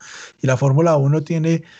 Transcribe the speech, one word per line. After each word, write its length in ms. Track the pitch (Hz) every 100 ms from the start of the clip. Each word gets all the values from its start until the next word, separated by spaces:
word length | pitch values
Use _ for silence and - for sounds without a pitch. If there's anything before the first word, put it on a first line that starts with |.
| - - - _
Y 60 | 131
la 100 | 127
Fórmula 380 | 139 135 170 156
uno 260 | 139 156
tiene 400 | 151 165 160 165 165 -